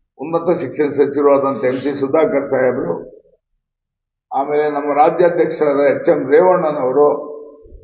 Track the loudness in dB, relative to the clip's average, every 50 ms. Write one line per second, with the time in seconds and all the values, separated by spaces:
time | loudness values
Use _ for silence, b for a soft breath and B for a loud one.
0 | _ _ _ -16 -10 -6 -6 -4 -2 -2 -2 -4 -6 -8 -6 -4 -4 -2 0 -2
1 | -2 -2 0 0 2 2 2 2 0 -2 -4 -2 -2 -2 -2 -2 -4 -6 -4 -4
2 | -4 0 2 2 2 2 0 -2 -2 -2 -2 0 0 0 -2 -2 -6 -6 -8 -8
3 | -12 -16 -20 -20 _ _ _ _ _ _ _ _ _ _ _ _ _ _ _ _
4 | _ _ _ _ _ _ -6 -6 -4 -2 -2 -2 0 0 -2 -2 -2 0 2 4
5 | 4 4 4 2 2 2 2 2 0 0 0 0 0 0 2 2 2 2 2 2
6 | 2 0 0 2 2 4 4 6 6 6 4 2 0 -2 -2 -2 -2 0 2 2
7 | 2 2 2 -2 -6 -12 -14 -16 -18 -20 -20 -20 -20 -20 -20 -20